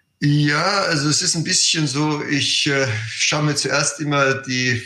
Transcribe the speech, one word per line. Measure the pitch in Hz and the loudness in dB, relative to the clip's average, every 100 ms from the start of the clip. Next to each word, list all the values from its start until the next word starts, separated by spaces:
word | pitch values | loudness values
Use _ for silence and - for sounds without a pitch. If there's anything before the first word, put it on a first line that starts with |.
| _ _ | _ _
Ja, | 147 147 147 147 180 202 | 2 4 2 2 0 0
also | 160 160 147 | 0 0 0
es | 147 | 0
ist | 180 | 0
ein | 170 | -2
bisschen | 151 - - 165 151 | 0 0 2 0 0
so, | 131 151 147 | 0 0 -2
ich, | 139 143 131 - 151 | -2 -2 0 0 0
äh, | 139 135 110 113 | 0 0 -2 -6
schaue | - - 151 | -4 -2 0
mir | 151 143 | 0 0
zuerst | 135 143 143 - | 0 0 -2 -2
immer | 147 143 139 | -2 2 2
die, | 131 - 127 127 123 | 0 -2 -2 0 0